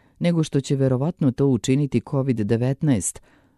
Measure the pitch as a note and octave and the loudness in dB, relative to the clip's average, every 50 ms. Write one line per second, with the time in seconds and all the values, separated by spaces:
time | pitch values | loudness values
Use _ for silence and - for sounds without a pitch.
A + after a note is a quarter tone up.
0 | _ _ _ - D#3 F3 E3+ D#3+ D#3 - - C#3+ C3+ - D3 C3+ C3+ C3 B2+ B2 | _ _ _ -4 -2 0 0 0 -2 -2 -2 -4 -2 -2 -2 0 0 0 0 0
1 | C#3 E3+ - - E3 C3 A#2+ - C#3 C#3 B2+ G#2+ - - C3 C#3+ D3 C3 - A#2+ | -2 -4 -2 0 0 0 0 2 2 2 2 0 0 0 0 0 0 0 -2 -2
2 | - - - C3+ C3+ C#3 B2 A2 G#2+ G2+ A#2 A2+ A#2+ B2+ C#3 - D#3+ D3+ C3 G2 | -2 -2 -2 -2 0 0 -2 -2 0 0 0 0 0 -2 -2 0 0 0 2 0
3 | - - - - - _ _ _ _ _ _ | 0 -4 -8 -10 -16 _ _ _ _ _ _